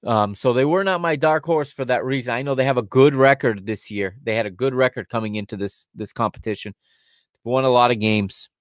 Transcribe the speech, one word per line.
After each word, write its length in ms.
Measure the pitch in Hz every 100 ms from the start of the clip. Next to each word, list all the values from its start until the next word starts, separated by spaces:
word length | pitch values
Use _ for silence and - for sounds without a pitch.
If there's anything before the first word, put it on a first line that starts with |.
| -
Um, 280 | 113 104
so 200 | 101 127
they 100 | 120
were 220 | 143 180 196
not 160 | 180
my 160 | 170 156
dark 280 | 156 156 156
horse 280 | 160 139
for 100 | -
that 220 | 127 123 127
reason. 280 | 135 123
I 80 | 120
know 140 | 143 131
they 80 |
have 140 | 131 123
a 40 |
good 320 | 107 131 139
record 520 | 139 135 139 131 104 98
this 260 | 107 -
year. 240 | 101 98 104
They 100 | 131
had 120 | 110 104
a 60 |
good 220 | 92 131
record 360 | 127 127 - 98
coming 260 | 117 110 104
into 220 | 104 104
this, 300 | 101 - -
this 200 | - 104
competition. 600 | - 110 - - 104 107 - _ _ _ _ _ _
Won 220 | 117 131 131
a 40 |
lot 220 | 123 123
of 80 | 120
games 500 | 107 107 98 - - _